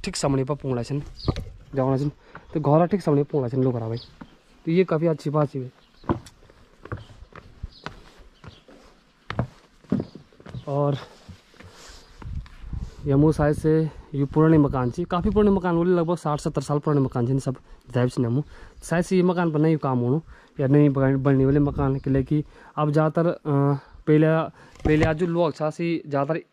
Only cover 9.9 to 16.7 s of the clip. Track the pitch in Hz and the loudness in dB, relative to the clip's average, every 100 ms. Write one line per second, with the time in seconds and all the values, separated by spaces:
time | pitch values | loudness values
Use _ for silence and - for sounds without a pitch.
9.9 | - - - - _ - - - 143 143 | -6 -6 -14 -20 _ -16 -14 -6 -2 -2
10.9 | 143 - - - 92 _ - - - - | -2 -8 -20 -20 -20 _ -20 -20 -20 -20
11.9 | - - - - - - - - - - | -20 -20 -18 -12 -12 -14 -18 -14 -12 -12
12.9 | - 147 139 151 156 151 151 160 156 156 | -10 0 4 4 4 0 0 0 0 0
13.9 | - - 139 139 156 160 160 143 135 123 | -6 -10 -6 -2 2 4 6 4 0 -4
14.9 | 113 175 180 185 202 208 196 180 170 175 | -4 -4 -2 0 2 2 2 0 0 2
15.9 | 175 165 175 151 147 160 143 135 | 2 0 -2 -2 -4 -4 -6 -2